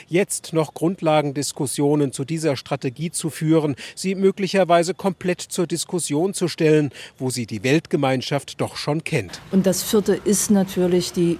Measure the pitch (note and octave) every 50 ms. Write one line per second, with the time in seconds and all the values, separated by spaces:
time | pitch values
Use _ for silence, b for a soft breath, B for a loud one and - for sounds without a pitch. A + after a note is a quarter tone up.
0 | B B D3+ F#3 G3+ - - - - - D#3+ D#3+ D3+ - - - D#3 F3 G3 -
1 | E3+ D#3 D3+ D3+ D3 D3 C3 C#3+ C3 - - - D3 B2 - - C#3+ C#3+ D3+ D3
2 | C#3+ C3 - - C3+ B2 D#3+ D#3+ D#3+ D#3 C3+ - - - D3 B2+ - C3+ A#2 -
3 | D#3+ F3 - - - D#3 - - D#3 D#3 D#3+ D#3+ D3 D3 C3+ B B B B -
4 | - F#3 G3 F#3+ G3 F#3+ G3 - G3 - - G3 F3+ D#3+ E3+ F3 E3 F3+ - -
5 | - G3 E3+ - - F3+ F3 - - - - F#3+ F3 - E3+ D#3+ - - F#3 E3+
6 | - - D3 D3+ F3+ G3+ F#3 - F#3 D#3+ - - E3 D3+ D#3 D3+ D3 B2+ B B
7 | B B B - C3 B2+ B2 B2+ A2+ - A2+ G2+ A#2+ B2+ D3 E3 - - - D3
8 | C3+ C3 C3 C3 - - D3+ C#3 - - - - B2+ - - - - D3 D3+ E3
9 | - - D#3+ B2+ G2+ - - - - - F#3+ F#3+ F#3 F#3+ F3+ - - - - G#3
10 | F#3+ G#3+ F#3 - - G3+ G3+ G3+ - - G#3 G3 F#3 F#3+ - F3+ F3+ F3 F3+ F3+
11 | F3 - - F#3 E3+ E3+ E3